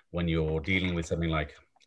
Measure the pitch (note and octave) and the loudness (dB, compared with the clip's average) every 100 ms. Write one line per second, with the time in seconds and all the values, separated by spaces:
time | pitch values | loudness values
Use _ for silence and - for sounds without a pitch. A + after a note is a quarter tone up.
0 | - F2 E2+ D#2+ D#2 D#2+ F2 F2+ F#2 E2+ | -8 -2 0 2 2 0 0 0 2 0
1 | E2 E2 E2 D#2 D2+ - _ _ | -2 0 0 0 -2 -8 _ _